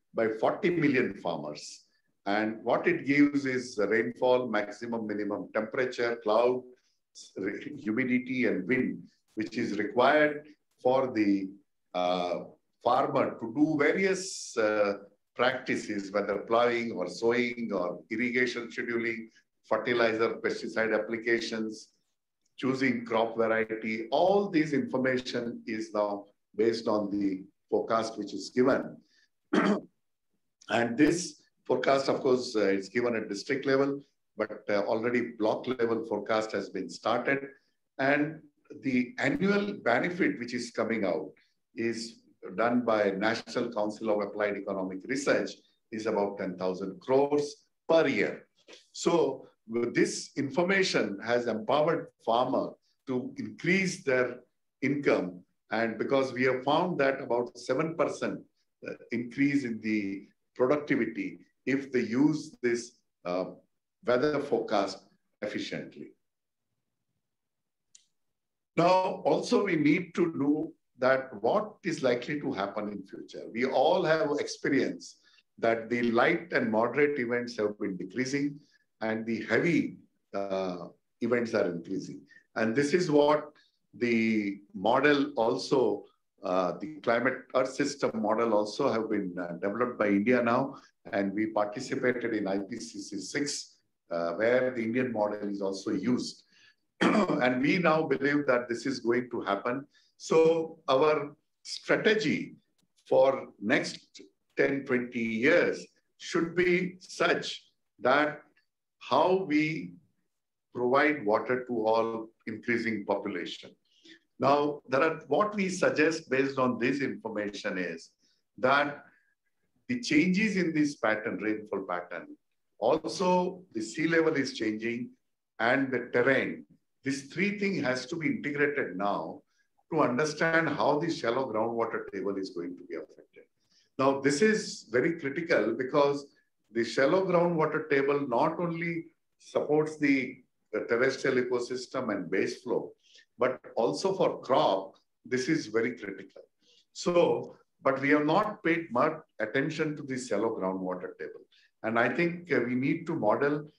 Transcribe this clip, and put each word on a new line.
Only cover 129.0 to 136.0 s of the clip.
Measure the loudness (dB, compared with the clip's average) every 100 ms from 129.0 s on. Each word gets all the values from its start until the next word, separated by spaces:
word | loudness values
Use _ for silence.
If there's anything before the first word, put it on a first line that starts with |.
| -2 -2 -4 -12 _ _ _ _ -6
to | 0
understand | 2 2 -2 0 2 2 2
how | 0 2 2
the | 0
shallow | -2 -2 -2 -2
groundwater | -2 -2 -2 -2 -4 -8
table | -6 -4 -4
is | -6
going | -8 -10 -10
to | -12
be | -12
affected. | -12 -20 -20 -20 -20 _ _ _ _ 0
Now, | 2 4
this | 2 4
is | 4 4 -2 -12 -2
very | 0 2 0
critical | -4 -6 0 2 2 -2
because | 0 2